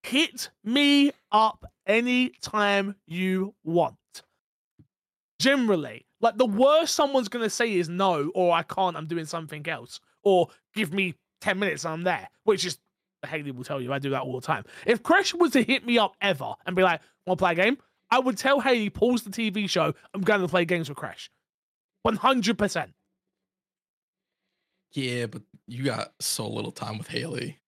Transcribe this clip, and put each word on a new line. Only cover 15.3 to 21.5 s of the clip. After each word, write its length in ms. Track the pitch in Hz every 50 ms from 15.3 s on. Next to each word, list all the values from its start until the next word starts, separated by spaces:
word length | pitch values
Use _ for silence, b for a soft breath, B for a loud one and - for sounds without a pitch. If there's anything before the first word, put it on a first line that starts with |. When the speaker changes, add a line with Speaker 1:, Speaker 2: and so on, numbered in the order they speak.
| -
Speaker 1:
was 160 | 339 349 302 -
to 100 | 277 226
hit 200 | - 262 262 -
me 140 | 233 240
up 180 | 233 214 190 _ _
ever 320 | 196 202 185 131 131 113 107 _ _
and 80 | - 180
be 80 | 185 185
like, 180 | 185 170 151 b b b b _
"Wanna 120 | - 185
play 160 | - 185 180 170
a 20 |
game?" 240 | 165 185 220 277 - _ _ _ _ _ _
I 80 | 233 247
would 180 | 262 262 233
tell 220 | - - 262 277 277
Haley, 320 | 226 269 254 233 214 202
"Pause 320 | - - - 240 247 233 -
the 80 | 202
T 180 | 185 - 226 214
V 160 | 185 214 208
show, 300 | 185 - 180 165 156 156 b b b -
I'm 80 | 196
gonna 260 | 185 185 214 202 185
play 160 | 165 147 185 175
games 240 | 165 180 170 160 127
with 80 | 143 -
Crash." 320 | - 98 85 - - - _ _ _ _